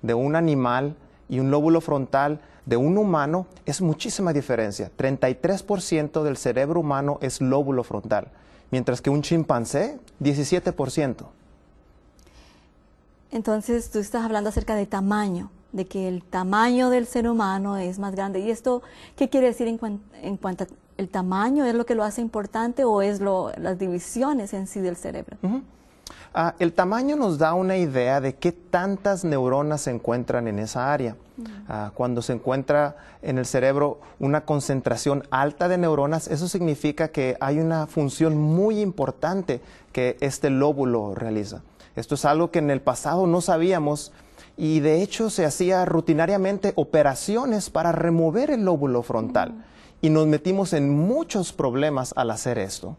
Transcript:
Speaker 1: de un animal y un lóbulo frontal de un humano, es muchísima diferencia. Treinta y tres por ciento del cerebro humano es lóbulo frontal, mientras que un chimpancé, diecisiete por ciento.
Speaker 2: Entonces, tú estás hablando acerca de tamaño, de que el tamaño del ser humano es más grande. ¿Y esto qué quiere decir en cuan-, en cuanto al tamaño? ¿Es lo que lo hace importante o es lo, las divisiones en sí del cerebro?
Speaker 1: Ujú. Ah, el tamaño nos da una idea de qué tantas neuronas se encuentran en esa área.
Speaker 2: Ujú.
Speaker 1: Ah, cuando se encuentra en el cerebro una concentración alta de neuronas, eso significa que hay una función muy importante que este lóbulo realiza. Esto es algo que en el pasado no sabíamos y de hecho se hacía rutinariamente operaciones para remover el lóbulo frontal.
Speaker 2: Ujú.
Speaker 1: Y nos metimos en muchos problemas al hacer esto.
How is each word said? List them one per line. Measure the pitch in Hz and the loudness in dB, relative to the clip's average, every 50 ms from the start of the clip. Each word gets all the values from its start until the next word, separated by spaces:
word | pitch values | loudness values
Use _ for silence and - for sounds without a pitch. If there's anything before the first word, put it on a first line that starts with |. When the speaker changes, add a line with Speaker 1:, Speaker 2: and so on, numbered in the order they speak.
Speaker 1:
de | - 107 117 | -2 0 0
un | 117 131 143 151 | 0 0 0 2
animal | 165 170 165 147 135 127 120 120 127 135 143 151 - - - - _ - - | 2 2 2 2 2 2 2 2 0 0 -2 -6 -10 -18 -20 -20 _ -12 -6
y | 127 127 | -4 0
un | 131 135 | 2 2
lóbulo | 139 147 151 160 165 165 | 2 4 4 4 4 4
frontal | 160 - 147 139 135 - - 135 139 147 151 147 - - - - - | 4 2 0 0 0 0 0 2 2 2 -2 -4 -8 -20 -20 -18 -4
de | - 117 | -2 0
un | 117 131 151 180 202 | 2 2 2 2 2
humano, | 214 202 175 156 143 143 160 180 185 - - - - | 2 2 2 2 2 0 0 -2 -4 -6 -14 -12 -8
es | - 143 - 190 | -6 -4 0 0
muchísima | 165 156 - - 240 - - 202 175 156 | 0 0 0 -4 -8 -4 -2 -2 0 0
diferencia. | 143 131 - 131 113 110 104 101 - 104 87 - | 0 0 0 0 0 0 -2 -4 -6 -8 -10 -6
Treinta | - 127 135 139 - - 127 | -2 -2 0 0 2 0 0
y | 131 | 0
tres | - - 170 196 185 - | 0 0 -2 -2 -2 -2
por | - 208 196 | -2 -4 -2
ciento | 180 - 170 156 151 147 - 165 151 | -2 0 0 0 0 0 -2 -2 -2
del | 151 139 | 0 -2
cerebro | 127 - 131 117 123 135 143 165 175 | -2 -2 -2 0 2 0 2 0 0
humano | 160 147 143 135 139 143 143 - | 0 0 -2 0 0 -2 -2 -2
es | - 131 - - | -4 -6 -2 -2
lóbulo | 135 127 131 139 147 135 135 123 117 | 0 2 2 2 2 2 0 -2 -2
frontal, | - - 107 98 107 107 104 - - - - - - - - - - | -2 -6 -8 -2 0 -2 -2 -2 -4 -16 -20 -20 -20 -20 -20 -10 -4
mientras | - 127 123 - 123 120 - | -2 -2 0 0 -2 0 0
que | 143 | 0
un | 139 147 143 | 0 0 0
chimpancé, | - 170 165 156 - 143 120 117 113 - 139 185 247 302 262 - - _ _ | 2 0 0 2 2 0 0 0 -2 -2 -2 -2 -2 -4 -10 -18 -20 _ _
diecisiete | 139 143 143 139 147 139 - 180 - 190 170 | 0 0 2 2 0 0 0 0 0 -2 -2
por | - 139 127 - | -2 -4 -2 0
ciento. | - 151 135 117 - - - - _ _ _ - _ _ _ _ _ _ _ _ _ _ _ _ _ - - _ - - - - _ _ _ _ _ _ _ _ _ _ _ _ _ _ _ - | -2 -2 -2 -2 -6 -10 -20 -20 _ _ _ -20 _ _ _ _ _ _ _ _ _ _ _ _ _ -20 -20 _ -20 -20 -20 -20 _ _ _ _ _ _ _ _ _ _ _ _ _ _ _ -8
Speaker 2:
Entonces, | 233 214 - 214 214 208 - 233 233 226 - | -4 -2 0 -2 -2 0 -2 -2 -2 -2 -4
tú | - 214 | -4 -4
estás | 202 202 - 240 226 | -4 -2 -4 -4 -2
hablando | 226 220 208 202 214 | 0 -2 -2 -2 0
acerca | 208 - 214 - 220 | -2 -2 -2 -2 -2
de | 208 202 | -2 -2
tamaño, | 196 - 196 190 196 208 214 208 202 180 175 190 202 - - - _ - | -2 -2 -2 0 0 0 0 0 -2 -2 -4 -6 -10 -16 -20 -20 _ -8
de | 196 190 | -8 -8
que | 185 - 196 190 | -6 -4 -4 -4
el | 185 185 180 - | -4 -4 -6 -8
tamaño | - - 185 185 185 196 208 220 247 247 247 254 254 | -6 -6 -4 -2 0 2 2 4 4 4 4 4 4
del | 247 254 233 | 2 2 0
ser | 233 - 247 226 | 0 -2 -2 0
humano | 233 233 226 214 190 190 196 196 202 202 196 | 0 0 0 0 0 -2 -2 -2 -4 -4 -4
es | 185 180 185 196 | -4 -6 -6 -6
más | 196 202 190 | -6 -6 -4
grande. | 190 196 196 196 190 | -4 -4 -4 -4 -4
¿Y | 196 226 | -2 -2
esto | 226 220 - 262 247 247 - - - - - - - | -4 -2 0 -2 -2 -2 -4 -10 -20 -20 -20 -20 -2
qué | - 277 - | -2 -2 2
quiere | - 277 254 | 4 4 4
decir | 247 226 233 240 226 | 4 2 2 -2 -2
en | 226 226 | -2 -4
cuan-, | - 220 208 202 - - - - | -6 -6 -8 -8 -10 -16 -20 -12
en | - 185 196 | -8 -8 -8
cuanto | 196 - 190 185 - 190 - - - _ _ - - | -6 -4 -6 -4 -4 -6 -10 -10 -20 _ _ -8 -8
al | 196 180 | -8 -4
tamaño? | - 190 185 180 185 190 208 240 269 294 285 | -2 -4 -2 0 0 0 0 2 2 2 2
¿Es | 247 226 | 2 0
lo | 233 233 | 0 0
que | 233 240 | 0 0
lo | 226 214 | 0 0
hace | 214 208 - | -2 -2 -4
importante | 233 226 - 214 202 202 - 220 226 240 240 - 277 | -6 -4 -4 -6 -6 -4 -4 -4 -2 -2 0 0 2
o | 240 214 202 | 2 4 4
es | 196 202 208 196 196 | 2 2 0 0 0
lo, | 202 196 185 170 - - | 0 0 0 0 -4 -6
las | - 160 180 185 180 | -6 -4 -4 -4 -2
divisiones | 190 185 175 175 175 - - 226 254 277 302 262 202 196 - | -2 -4 -4 -4 -6 -6 -4 -2 0 0 0 -2 -2 -4 -6
en | 196 190 | -8 -8
sí | 190 - 208 | -8 -6 -4
del | 190 180 175 | -4 -4 -4
cerebro? | 170 - - - - - - - - - | -6 -8 -10 -10 -10 -12 -12 -14 -6 -4
Speaker 1:
Ujú. | 185 214 269 262 - - - _ _ _ _ _ - - - - - - | -2 -2 -2 -6 -10 -20 -20 _ _ _ _ _ -20 -20 -20 -20 -6 -2
Ah, | - 165 170 - - | 0 0 0 0 0
el | 180 170 165 | 0 0 2
tamaño | - 185 180 208 233 254 277 294 | 2 2 2 2 0 0 0 0
nos | 302 269 202 165 143 | 0 2 0 2 2
da | 160 156 165 | 2 2 2
una | 180 190 185 190 190 | 2 2 2 2 2
idea | 180 156 131 131 123 123 135 143 | 0 2 2 2 2 2 2 2
de | 135 135 131 | 0 -2 -4
qué | - - 175 175 | 0 -2 -2 -2
tantas | - - - - 175 180 196 202 190 - 202 196 180 - | -2 -8 -2 -2 0 0 0 -4 -2 0 0 0 0 0
neuronas | 170 151 135 127 127 127 139 147 151 151 147 | -2 0 2 2 2 2 2 0 0 -2 -2
se | - 143 123 | -2 -4 -4
encuentran | 110 - - 117 123 120 - 120 123 117 | -4 -2 -2 0 0 0 -2 -2 -2 -2
en | 113 104 101 | -2 -4 -4
esa | 107 110 - 127 123 135 147 | -4 -4 -4 -4 0 0 0
área. | 143 131 117 107 - - - - - | 0 0 -4 -6 -8 -18 -20 -18 -16
Speaker 2:
Ujú. | 226 220 214 202 - - | -16 -14 -14 -16 -12 -10
Speaker 1:
Ah, | 113 107 104 104 - | -8 -8 -8 -8 -4
cuando | - 123 123 123 117 | -2 -2 0 0 -2
se | 117 - 131 | -2 -2 -4
encuentra | 113 - 131 127 135 135 - 147 147 147 143 143 - - - - - - | -4 -2 -2 -2 -2 0 2 2 2 2 2 -2 -8 -20 -20 -20 -12 -6
en | 160 135 127 | -4 -2 -2
el | 127 | -2
cerebro | 117 - 135 123 135 139 143 147 147 123 - - - - - | 0 0 2 2 4 4 4 2 0 0 -4 -14 -20 -10 -4
una | - 139 143 151 151 | 0 0 0 0 0
concentración | - 156 143 139 - 139 131 123 135 117 113 - 143 139 139 135 - | 0 -2 -2 0 0 -2 0 0 0 -2 0 0 0 0 0 -2 -2
alta | - 131 139 151 147 - 175 180 | 0 0 0 0 0 0 0 0
de | 185 180 | 2 2
neuronas, | 175 165 156 143 139 143 156 160 - - | 2 2 2 2 2 0 0 -2 -2 -4
eso | 165 147 170 180 | -4 -4 -4 -2
significa | - 190 175 165 147 139 - 151 147 - 165 151 | -2 0 0 0 0 0 -2 -2 0 0 -2 -2
que | - - 135 127 123 - | 0 -2 0 0 0 0
hay | 139 135 147 151 | 0 0 0 2
una | 160 165 165 160 151 | 2 2 0 0 -2
función | 151 - 165 147 139 - - 160 160 156 | -2 -2 0 0 0 0 2 2 2 4
muy | 151 151 151 156 175 196 220 220 208 208 | 4 2 4 4 4 4 2 2 2 0
importante | 196 180 - 139 127 123 - - 156 185 196 180 - 135 120 - - - - - _ - | -2 0 -2 -2 -2 -2 -2 -2 -2 -2 -2 -2 -2 -4 -4 -6 -14 -20 -20 -20 _ -4
que | - 127 123 - - | 0 0 0 0 0
este | - 139 135 - - 147 | -2 -2 -2 0 0 0
lóbulo | 135 131 139 147 143 135 139 123 120 113 104 104 95 | 2 4 2 2 2 2 0 0 0 0 -2 -4 -6
realiza. | - 117 113 110 107 104 95 - - - - _ _ - - _ | -6 -4 -4 -2 -4 -4 -6 -10 -16 -18 -20 _ _ -20 -12 _
Esto | - 120 - 147 | -10 -4 -4 -4
es | 143 - | 0 2
algo | 147 147 156 170 165 | 2 4 4 2 2
que | - 175 | 2 0
en | 151 143 | 2 2
el | 139 131 | 0 0
pasado | - - - - - 151 156 180 190 | 0 0 -2 0 -2 -2 0 2 2
no | 175 165 180 170 | 4 2 2 2
sabíamos | - 180 160 165 185 190 175 151 147 151 147 - - - - - - - - - - _ | 2 2 2 4 2 2 2 0 0 -2 -4 -6 -12 -18 -20 -20 -20 -20 -20 -20 -20 _
y | - - 156 156 156 | -4 -2 0 2 2
de | 143 156 156 165 196 | 4 4 4 4 2
hecho | 202 - - 226 220 | 0 -2 -2 -2 -2
se | - - 175 | 0 0 0
hacía | 151 135 - 185 180 190 185 180 | 0 2 0 2 2 4 2 2
rutinariamente | 175 165 165 160 - 160 147 165 165 202 202 190 190 202 196 - 202 190 | 2 2 0 2 2 2 2 4 2 2 2 2 0 0 0 0 -2 0
operaciones | - 147 - - - - 143 131 - - - 208 226 262 277 220 208 185 - | 0 -2 2 4 4 6 6 4 0 -4 -2 -2 0 0 0 0 -2 -2 -2
para | - 160 165 170 165 | -2 0 2 2 2
remover | 160 160 170 170 165 165 165 156 220 262 302 | 2 2 2 4 4 4 4 2 2 0 0
el | 302 240 208 | 0 2 2
lóbulo | 185 175 147 143 139 123 120 117 | 2 2 2 2 2 0 0 0
frontal. | - 127 117 113 - - 107 92 - | 0 -2 -2 -2 0 0 0 0 0
Speaker 2:
Ujú. | - - - - - - - - - - | -4 -12 -18 -20 -20 -20 -20 -20 -12 0
Speaker 1:
Y | - 160 | 2 4
nos | 156 156 156 | 4 6 6
metimos | 151 151 147 151 185 185 196 196 175 - | 4 4 2 2 0 0 0 0 0 2
en | 151 139 139 | 2 2 2
muchos | 143 147 160 190 247 302 330 - - 214 175 - - | 4 2 2 2 2 0 -2 -2 -2 -4 -2 -4 -2
problemas | - 147 135 117 135 143 156 147 131 127 123 - | -2 -2 0 2 2 0 0 0 -2 -4 -4 -2
al | - 127 113 | -2 -2 0
hacer | 110 107 - 127 120 | -2 -4 -2 -4 -2
esto. | 113 95 98 - - - 90 160 | -2 -4 -6 -6 -10 -10 -12 -14